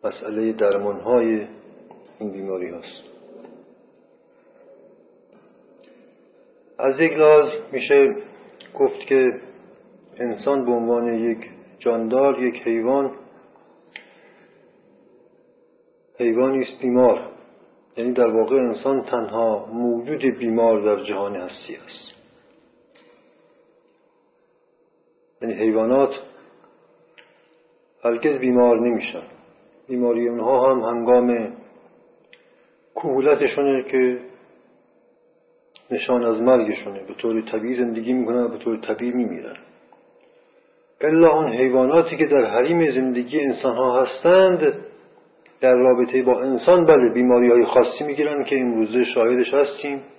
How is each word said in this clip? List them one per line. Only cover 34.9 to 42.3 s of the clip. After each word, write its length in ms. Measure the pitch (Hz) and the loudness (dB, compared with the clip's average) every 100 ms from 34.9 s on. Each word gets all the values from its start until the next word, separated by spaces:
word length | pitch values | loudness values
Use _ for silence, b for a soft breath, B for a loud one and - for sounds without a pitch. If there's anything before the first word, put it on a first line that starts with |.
| _ _ _ _ _ _ _ _ - _ | _ _ _ _ _ _ _ _ -20 _
نشان 320 | 117 - 123 | -10 -2 -2
از 180 | 117 110 | 0 0
مرگشونه. 600 | 120 127 107 - - 101 | 2 2 2 -6 -10 -14
به 100 | 95 | -16
طور 280 | 101 117 113 | -8 -4 -4
طبیعی 340 | 110 110 113 123 | -4 -8 -6 -4
زندگی 380 | 120 113 113 | -4 -4 -4
می‌کنن 300 | 127 113 123 | -4 -2 -2
و 60 | 117 | -4
به 80 | 113 | -6
طور 200 | 120 110 | -6 -6
طبیعی 340 | - 107 120 | -6 -6 -4
میمیرن. 460 | 123 113 85 - - - _ _ _ _ _ _ _ _ _ _ _ _ _ | -4 -4 -8 -14 -18 -20 _ _ _ _ _ _ _ _ _ _ _ _ _
الا 300 | 147 160 165 | 0 4 6
اون 200 | 156 151 | 4 0
حیواناتی 640 | 117 131 127 127 165 165 147 | 0 2 2 4 2 2 -2
که 80 | |
در 200 | 151 | 2